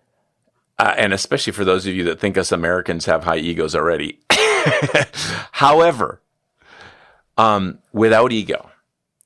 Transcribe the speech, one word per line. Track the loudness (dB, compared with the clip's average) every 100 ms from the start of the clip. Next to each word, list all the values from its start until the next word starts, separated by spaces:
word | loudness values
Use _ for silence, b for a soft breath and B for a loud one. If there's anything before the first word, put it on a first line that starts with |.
| b b b _ _ _ _ -2
Uh, | 0 2
and | 0
especially | -2 -2 -4 -4
for | -2
those | 0 2 0
of |
you | -2
that | -2 -2
think | -2 -2
us | -2
Americans | -2 0 -2 -2 -4 0
have | 0
high | 0 -2
egos | -2 -4 -2
already. | -2 0 -2 -4 -8
<laughs> | -2 0 2 0 0 -2 0 0 -2 B B B B
However, | 0 4 6 4 2 -4 -6 _ _ _ _ B B B B B B B 0
um, | 2 2 -2 -8 _
without | 0 4 4 2
ego, | 0 -4 -8 -10 _ _ _ _ _